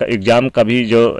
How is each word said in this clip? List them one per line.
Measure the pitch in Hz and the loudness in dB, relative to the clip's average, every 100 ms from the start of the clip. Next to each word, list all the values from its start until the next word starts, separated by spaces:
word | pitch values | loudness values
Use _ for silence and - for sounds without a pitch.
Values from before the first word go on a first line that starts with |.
एग्जाम | - 117 98 117 131 | -6 -4 0 0 0
का | - | -2
भी | 110 120 | 0 0
जो | 117 117 117 78 | 0 2 2 0